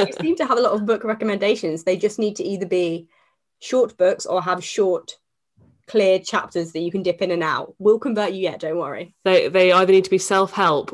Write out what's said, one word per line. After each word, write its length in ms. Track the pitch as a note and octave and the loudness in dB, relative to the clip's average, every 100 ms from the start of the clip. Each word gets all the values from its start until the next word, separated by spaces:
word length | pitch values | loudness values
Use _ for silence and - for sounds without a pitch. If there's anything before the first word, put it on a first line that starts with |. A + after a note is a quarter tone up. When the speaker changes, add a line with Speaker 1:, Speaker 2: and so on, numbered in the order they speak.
Speaker 1:
you 120 | G3 | 0
Speaker 2:
<laughs> 80 | - | -2
Speaker 1:
seem 160 | D#4 - | -2 -2
to 80 | D4 | 0
have 120 | A#3+ | 0
a 20 | |
lot 120 | B3 | 2
of 120 | G#3+ | 0
book 200 | G#3 A3 | 0 -2
recommendations. 800 | G#3+ G#3+ A3 G3+ G3+ B3+ E3+ D#3+ | -2 -4 -4 -2 0 0 -2 -4
They 120 | F3 F#3 | -2 -2
just 220 | G#3 - | -2 -2
need 160 | G#3+ G#3 | -4 -4
to 60 | |
either 220 | - G3 F3+ | -6 -6 -2
be 400 | F#3 F3 E3 E3 _ _ _ _ _ | -2 0 -4 -10 _ _ _ _ _
short 360 | - B3+ A3+ - | -4 0 0 2
books 300 | F3+ - - | 0 0 -2
or 160 | F#3 | -4
have 200 | E3+ F#3 | -2 -4
short, 520 | - - F#3+ E3+ - - _ _ _ _ _ _ - | -4 -2 0 0 -6 -18 _ _ _ _ _ _ -4
clear 320 | A3+ F#3+ F#3+ | 0 2 2
chapters 540 | F#3+ F3+ - F3 E3 | 0 -6 -4 -6 -6
that 80 | D#3+ | -6
you 100 | E3+ | -6
can 120 | F#3+ | -4
dip 180 | F3+ E3+ | -4 -2
in 80 | F#3 | -2
and 120 | E3+ | -2
out. 300 | D#3+ C3 D3 - | -2 -4 -6 -2
We'll 200 | G3 A3 | 2 2
convert 320 | C4+ G#3+ G3+ | 0 -2 -2
you 80 | F#3+ | -4
yet, 180 | F3+ - | -6 -6
don't 200 | D#3 E3 | -6 -6
worry. 360 | C#3+ A2+ F3 _ | -6 -8 -14 _
Speaker 2:
They, 220 | F#3+ F#3 - | 2 4 4
they 220 | F#3 F#3 | 4 6
either 220 | F3+ F#3 | 6 6
need 120 | F#3+ | 6
to 60 | F#3 | 4
be 80 | F#3+ | 0
self-help 720 | - G3 F#3+ - F3+ D3 - | 2 0 0 0 2 2 -2